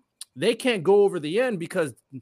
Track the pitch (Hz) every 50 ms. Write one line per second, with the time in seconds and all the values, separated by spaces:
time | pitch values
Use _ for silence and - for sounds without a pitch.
0 | _ _ _ - - _ - 127 156 226 233 226 - 254 226 190 143 180 202 202
1 | 202 196 190 170 147 151 180 226 262 254 208 160 170 - - 190 160 131 - _
2 | _ _ 135 127